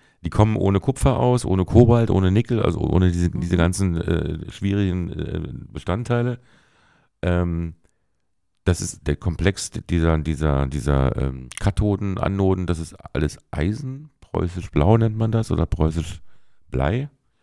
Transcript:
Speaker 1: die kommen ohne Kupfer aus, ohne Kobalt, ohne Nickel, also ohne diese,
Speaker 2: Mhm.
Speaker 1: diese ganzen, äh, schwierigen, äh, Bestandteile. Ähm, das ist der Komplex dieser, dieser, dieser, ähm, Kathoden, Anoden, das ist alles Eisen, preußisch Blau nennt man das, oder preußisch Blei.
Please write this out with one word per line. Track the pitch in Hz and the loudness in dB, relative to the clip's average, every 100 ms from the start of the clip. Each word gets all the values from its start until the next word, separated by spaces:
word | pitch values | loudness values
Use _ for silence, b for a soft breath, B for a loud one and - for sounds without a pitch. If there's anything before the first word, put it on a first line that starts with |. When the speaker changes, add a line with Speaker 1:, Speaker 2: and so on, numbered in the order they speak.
| b b | b b
Speaker 1:
die | 82 | -4
kommen | - 107 104 | 2 2 2
ohne | 95 98 | 0 0
Kupfer | - 131 139 123 | -2 -2 0 2
aus, | 123 123 - | 0 0 0
ohne | 95 | -2
Kobalt, | 90 117 120 120 113 | 4 6 8 6 4
ohne | 92 95 | 2 4
Nickel, | 101 117 117 | 2 0 0
also | - 82 | 0 0
ohne | - 90 92 | 0 4 4
diese, | 87 87 | 2 0
Speaker 2:
Mhm. | - | -2
Speaker 1:
diese | 85 87 | -2 2
ganzen, | 85 92 95 82 | 2 0 -2 -2
äh, | 85 82 78 80 - | -2 -2 -2 -6 -10
schwierigen, | - 98 98 98 90 82 | -6 -2 0 0 -2 -4
äh, | 76 73 82 78 - - | -6 -6 -6 -8 -10 -12
Bestandteile. | - - 95 123 120 120 123 b b b b b b b _ | -10 -4 -4 -2 -2 -2 -6 b b b b b b b _
Ähm, | 90 87 87 85 82 80 _ _ _ _ _ _ _ _ | 0 0 0 -2 -4 -8 _ _ _ _ _ _ _ _
das | - 87 | -2 0
ist | 92 - - | -2 -6 -4
der | 71 | -4
Komplex | 92 85 98 98 - | -4 0 0 -2 -6
dieser, | - - 85 82 80 | -10 -2 0 2 2
dieser, | 73 71 78 69 69 | 0 -2 0 0 0
dieser, | 71 65 69 65 - | -2 0 2 2 0
ähm, | 67 65 64 - | -4 -6 -12 -4
Kathoden, | 104 - 104 98 101 92 | -2 0 0 0 -2 -2
Anoden, | - 98 95 92 87 | -2 0 2 0 -2
das | 82 | -4
ist | 82 - - | -6 -14 -6
alles | 65 73 - _ | -2 -2 -4 _
Eisen, | - 82 110 131 135 151 _ | -4 -2 -2 -8 -12 -16 _
preußisch | _ - 87 90 - | _ -4 -2 -4 -2
Blau | 76 80 113 | 2 6 6
nennt | 113 110 | 4 0
man | 113 | 0
das, | 113 110 | 0 0
oder | 80 | 0
preußisch | 80 - 80 80 80 - - - - - - | 0 2 0 0 -4 -8 -14 -18 -20 -20 -8
Blei. | 64 69 117 143 _ _ _ | -2 0 -2 -4 _ _ _